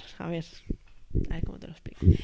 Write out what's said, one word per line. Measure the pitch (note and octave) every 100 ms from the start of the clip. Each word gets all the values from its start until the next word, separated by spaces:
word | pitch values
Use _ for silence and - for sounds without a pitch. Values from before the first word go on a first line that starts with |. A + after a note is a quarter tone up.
| - -
A | -
ver, | E3+ D#3+ - - - - - - - -
a | -
ver |
cómo | - -
te | -
lo |
explico. | - - - - -